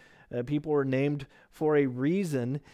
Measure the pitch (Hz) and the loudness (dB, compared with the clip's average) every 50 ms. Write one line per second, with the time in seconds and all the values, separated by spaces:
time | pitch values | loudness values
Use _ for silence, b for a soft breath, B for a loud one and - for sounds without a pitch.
0 | b b b b b b - 120 123 135 147 151 151 156 151 143 135 135 131 131 | b b b b b b -6 -6 -4 -2 -4 -4 -2 0 0 0 2 2 0 0
1 | 139 147 147 143 139 b b b b b _ - 156 151 151 147 143 127 123 123 | 0 0 -2 -4 -6 b b b b b _ -2 0 2 4 4 4 2 0 -2
2 | 135 151 180 202 196 165 143 127 120 123 139 147 B B | -2 0 0 0 0 -2 -2 -2 -2 -2 -4 -6 B B